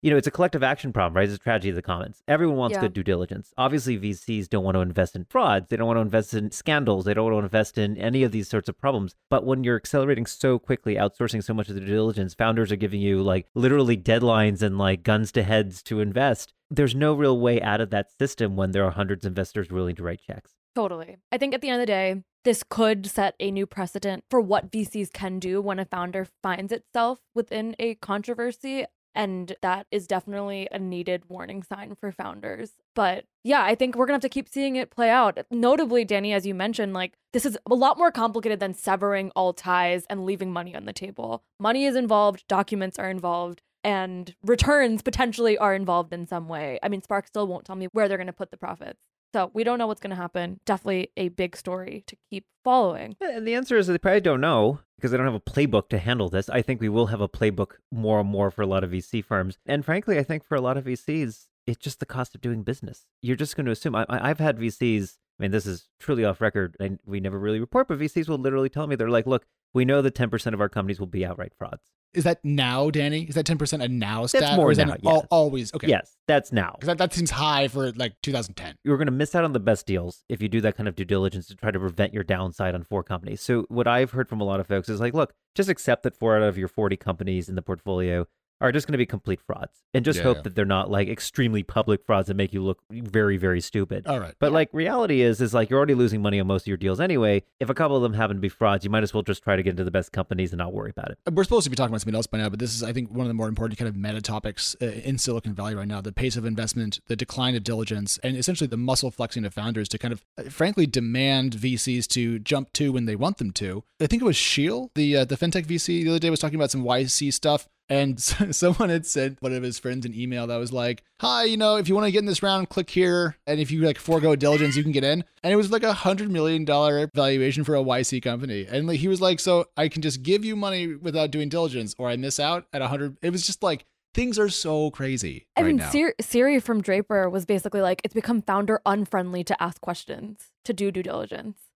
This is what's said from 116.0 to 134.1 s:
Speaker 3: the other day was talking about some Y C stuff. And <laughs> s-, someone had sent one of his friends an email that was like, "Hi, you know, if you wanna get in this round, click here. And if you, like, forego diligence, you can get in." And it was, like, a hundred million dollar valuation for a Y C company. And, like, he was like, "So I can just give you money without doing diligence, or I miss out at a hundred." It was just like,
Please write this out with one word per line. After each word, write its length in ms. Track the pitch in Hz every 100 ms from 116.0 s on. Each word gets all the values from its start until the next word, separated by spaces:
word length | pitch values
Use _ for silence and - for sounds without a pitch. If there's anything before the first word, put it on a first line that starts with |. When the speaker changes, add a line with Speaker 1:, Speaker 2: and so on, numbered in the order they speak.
Speaker 3:
the 60 | 160
other 100 | 165
day 100 | 165
was 80 | 156
talking 160 | 156
about 160 | 156 139
some 140 | 135
Y 220 | 123 123 131
C 260 | - 143
stuff. 360 | 131 156 147 - _ _
And 220 | 139 139
<laughs> 40 | 123
s-, 380 | - - 202 147
someone 320 | 175 180 208
had 160 | 165
sent 380 | 160 143 135 139
one 100 | 131
of 100 | 127
his 160 | 123 117
friends 280 | 127 127 120
an 120 | 110
email 280 | 123 123 117
that 100 | 117
was 160 | 120
like, 300 | 127 120 120 _ _
"Hi, 240 | - 247
you 140 | 226 220
know, 180 | 214 214
if 120 | 170
you 60 |
wanna 160 | 190 208
get 100 | 196
in 40 |
this 180 | 208 185
round, 280 | 202 190 185
click 180 | - 170
here. 480 | - 180 175 170 151 -
And 140 | 151
if 100 | 139
you, 120 | 160
like, 160 | 160 147
forego 360 | - 165 156
diligence, 420 | 147 143 147 151 135
you 60 |
can 100 | 151
get 120 | 143
in." 200 | 135 156 170 _
And 100 | 170
it 40 | 208
was, 140 | 202
like, 120 | 220
a 100 | 220
hundred 380 | 208 190 190 208
million 340 | 175 156 160
dollar 460 | 151 143 147 147 147
valuation 500 | 147 135 135 131 135
for 100 | 151
a 80 | 147
Y 180 | 135 123
C 180 | 127 127
company. 480 | 123 120 135 104 98
And, 200 | 123 156
like, 140 | 160
he 80 | 170
was 120 | 190
like, 200 | 185 175
"So 260 | - 175 170 -
I 120 | 156
can 120 | 160
just 220 | 156 131
give 200 | 131 202
you 140 | 220 214
money 380 | 202 185 175
without 360 | 147 170 156 151
doing 200 | 151 147
diligence, 440 | 165 165 127 110 -
or 100 | 123
I 80 | 120
miss 240 | 135 131
out 240 | 147 175 -
at 80 | 143
a 80 | 131
hundred." 300 | 139 143 139
It 80 | 170
was 140 | 180
just 180 | 170 190
like, 220 | 196 151 _ _ _